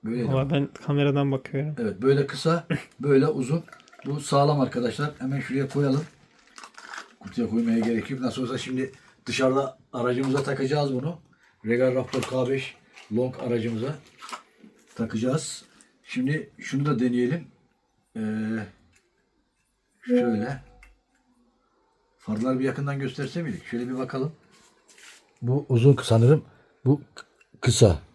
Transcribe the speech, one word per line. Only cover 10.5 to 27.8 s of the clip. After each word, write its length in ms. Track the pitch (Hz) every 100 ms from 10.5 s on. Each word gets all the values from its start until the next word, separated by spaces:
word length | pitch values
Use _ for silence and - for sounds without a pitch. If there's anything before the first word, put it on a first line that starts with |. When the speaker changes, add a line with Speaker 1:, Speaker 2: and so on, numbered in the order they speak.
| 135 135 147 143
Speaker 1:
bunu. 240 | 127 147 175 _ _ _ _ 107
Regal 280 | 120 131
Raptor 280 | 131 107 131
K 280 | - 131 123
beş 260 | 135 131 - _ - -
Long 220 | 107 127 -
aracımıza 520 | 127 120 113 110 127 151 - _ - - _ _ - _ _ -
takacağız. 680 | 113 113 123 151 - - - _ - _
Şimdi 460 | - - 143 151 - -
şunu 280 | - 139 143
da 120 | 120
deneyelim. 480 | 123 123 123 165 - _ _ _ _ _ _ -
Ee, 40 | 110 110 110 110 101 - _ _ _ _ _ _ _ _ _ _ _ _ -
şöyle. 540 | 247 240 214 220 139 - - - _ _ _ _ _ _ _ _ _ _ _ _ _
Farları 400 | - 107 123 131
bir 60 |
yakından 340 | 131 123 143 139
gösterse 440 | 135 - 139 175
miydik? 240 | 160 90 -
Şöyle 220 | 117 123
bir 100 | 127
bakalım. 340 | 127 135 143 - _ _ _ _ _ - - - _ _
Bu 240 | 120 135 -
uzun 280 | 123 127 135
sanırım. 420 | - 113 117 147 - _ _ _
Bu 160 | 127 143 -
k-, 100 | - - _ _ _
kısa. 360 | - 113